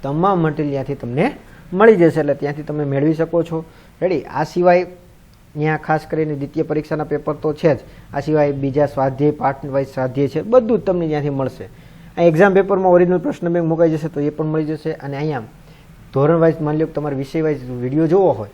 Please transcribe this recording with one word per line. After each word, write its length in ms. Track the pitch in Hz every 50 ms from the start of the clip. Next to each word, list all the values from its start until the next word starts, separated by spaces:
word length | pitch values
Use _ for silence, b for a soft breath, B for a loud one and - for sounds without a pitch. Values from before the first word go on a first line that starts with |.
| -
તમામ 360 | 139 139 156 175 196 196 175
મટીરિયલ 340 | 165 156 147 147 156 147 139
ત્યાંથી 220 | 135 131 123 143
તમને 420 | 139 - 120 120 135 185 277 294 - B B B B B B 180
મળી 240 | 185 208 226 220
જશે, 240 | 185 170 160 - 160
એટલે 140 | 151 143 143
ત્યાંથી 280 | 143 147 143 143 147 147
તમે 220 | - 151 151 147
મેળવી 300 | 139 139 139 139 156 160
શકો 280 | 151 165 160 170 170 170
છો. 220 | 165 165 160 160 B B B B B B _ 160
રેડી? 200 | 185 185 143 -
આ 220 | - - 131 156
સિવાય 400 | 156 - 175 180 180 175 180 180
ત્યાં 960 | 175 - - - - - - - - - _ - - _ 151 151 156 156 151
ખાસ 280 | - - 160 160 - -
કરીને 240 | - 156 160 156 151
દ્વિતીય 280 | 139 139 139 - 156 156
પરીક્ષાના 420 | - 147 156 151 - 165 151 151
પેપર 300 | 151 156 147 147 - 151
તો 180 | - - 160 151
છે 220 | 151 - 165 143
જ, 40 | 113 - B B B B B B
આ 60 | 143
સિવાય 320 | 135 151 151 151 147 143 143
બીજા 340 | 139 139 139 127 143 147
સ્વાધ્યાય, 440 | 135 - - 131 139 131 123 143 147
પાઠ 360 | 147 147 - 156 - - -
વાઇઝ 200 | 147 131 139 139
સ્વાધ્યાય 420 | 131 - - 131 131 117 139 143 135
છે, 140 | - 156 185
બધું 360 | 208 233 254 233 220 240 202
જ 40 | -
તમને 260 | 196 185 180 170 156
ત્યાંથી 220 | 151 147 139 147
મળશે. 380 | 139 135 135 127 - - 95 95 B B B B B B B B B -
આ 40 | 170
એક્ઝામ 320 | 170 160 156 185 202 185
પેપરમાં 380 | 196 190 190 202 185 190 185 175
ઓરિજિનલ 260 | 180 180 175 180 180
પ્રશ્ન 300 | 170 294 269 - - 170
બેંક 180 | 170 175 170
મુકાઈ 240 | 160 165 160 170 165
જશે 180 | 160 156 151 160
તો 120 | - 147
એ 100 | 143 151
પણ 160 | 147 - 160
મળી 180 | 156 156 156 156
જશે. 280 | 151 156 151 - 160 156
અને 240 | - - 139 139
અહીંયા 260 | 139 147 156 151 127 110 113 - - B B B B B B B - - - -
ધોરણ 240 | 139 139 151 170 170
વાઇઝ 220 | 165 165 156 -
માની 180 | 156 147 151 156
લો 80 | 160
કે 60 | 160 160
તમારે 240 | - 147 147 139
વિષય 260 | 131 139 135 - 160 160
વાઇઝ 280 | 160 151 131 127 123
વીડિયો 360 | 127 123 120 127 135 156 160
જોવો 260 | 160 160 196 190 170 135
હોય 160 | 107 107 101